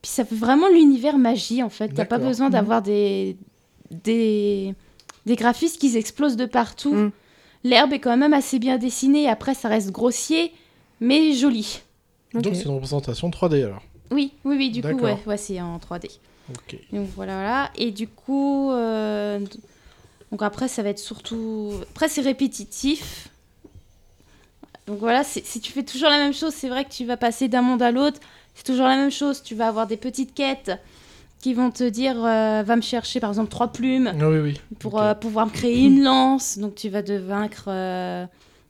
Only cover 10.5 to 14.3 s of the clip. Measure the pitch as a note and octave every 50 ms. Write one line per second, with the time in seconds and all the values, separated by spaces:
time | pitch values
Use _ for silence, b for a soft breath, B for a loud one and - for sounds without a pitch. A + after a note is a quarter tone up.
10.5 | b b b b b b b b b _ A3+ A#3+ C4+ D4+ D#4+ D#4 C#4+ A#3+ C4 C#4+
11.5 | A#3+ A3 G#3 - - - - _ _ _ _ _ _ _ _ _ - - C#3+ G3+
12.5 | F#3 F3+ - C#3+ C#3 C3+ C3 C3 C#3+ C#3+ C#3 B2+ A#2 - - F3 E3 - F#3 E3+
13.5 | D3+ C#3 B2+ G#2 G2 G2 - - - - _ - B3+ D4 C#4 C4+